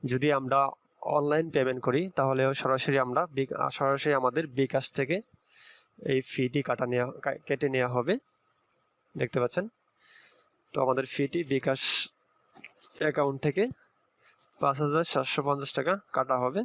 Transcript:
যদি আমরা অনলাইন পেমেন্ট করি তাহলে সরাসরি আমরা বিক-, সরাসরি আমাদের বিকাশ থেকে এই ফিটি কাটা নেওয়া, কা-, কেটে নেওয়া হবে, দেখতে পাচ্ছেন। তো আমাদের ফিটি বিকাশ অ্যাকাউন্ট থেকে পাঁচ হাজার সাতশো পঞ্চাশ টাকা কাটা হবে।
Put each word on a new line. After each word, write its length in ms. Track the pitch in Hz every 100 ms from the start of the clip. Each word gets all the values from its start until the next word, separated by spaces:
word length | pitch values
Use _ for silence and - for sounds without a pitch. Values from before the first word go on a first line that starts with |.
| 131
যদি 160 | 127 143 143
আমরা 200 | 131 135 139 - _ _ - 147
অনলাইন 300 | 147 151 165 147
পেমেন্ট 260 | 131 127 131
করি 140 | 131 127 -
তাহলে 240 | 135 131 131 135
সরাসরি 360 | 135 131 - 139 127
আমরা 160 | 127 175 135
বিক-, 200 | 135 - 139 -
সরাসরি 360 | 139 139 151 139
আমাদের 220 | 127 123 160 123
বিকাশ 260 | 135 135 - -
থেকে 180 | 135 180 - _ _ - - - _ _ -
এই 80 | 131 131
ফিটি 300 | - 127 139 135
কাটা 180 | 123 127
নেওয়া, 160 | 123 123 139
কা-, 180 | - 135 -
কেটে 200 | 139 143 131
নেওয়া 160 | 123 123
হবে, 160 | 123 233 _ _ _ _ _ _ _ _ _ -
দেখতে 160 | 127 135
পাচ্ছেন। 240 | 123 - 208 _ _ _ _ - - _ _ _ _
তো 40 | - 131
আমাদের 200 | 131 131
ফিটি 260 | - 139 170 156
বিকাশ 280 | 135 - 135 - - - _ _ _ _ - - _ _ -
অ্যাকাউন্ট 360 | 151 147 143 139 151
থেকে 180 | 143 233 - _ _ _ _ _ _ _ _
পাঁচ 140 | 143 139
হাজার 200 | 147 151 165
সাতশো 280 | 147 131 - 143
পঞ্চাশ 240 | 143 139 -
টাকা 160 | 139 196 _ -
কাটা 220 | 131 131 123
হবে। 160 | 160